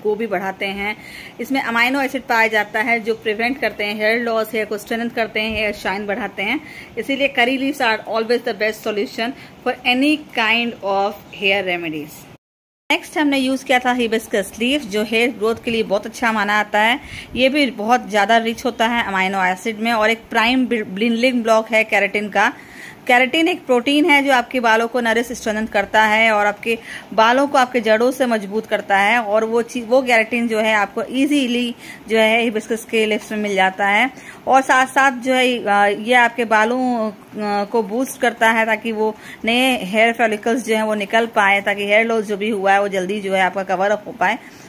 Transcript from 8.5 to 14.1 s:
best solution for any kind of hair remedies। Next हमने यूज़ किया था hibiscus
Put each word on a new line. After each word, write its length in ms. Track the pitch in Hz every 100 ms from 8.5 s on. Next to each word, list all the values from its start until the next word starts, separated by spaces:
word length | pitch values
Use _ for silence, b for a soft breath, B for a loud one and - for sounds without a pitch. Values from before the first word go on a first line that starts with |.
| 202
best 240 | 214 214 226
solution 460 | 208 233 - 233 B B - 254
for 80 | 254 254
any 320 | 254 285 302
kind 520 | - 247 214 226 233 208
of 280 | 190 196 202 208 - -
hair 240 | 196 202 185
remedies। 440 | 175 170 156 151 - - - _ _ _ _ -
Next 280 | 320 - 339
हमने 200 | 294 277
यूज़ 260 | 262 262
किया 140 | - 254
था 180 | 247 247
hibiscus 640 | 226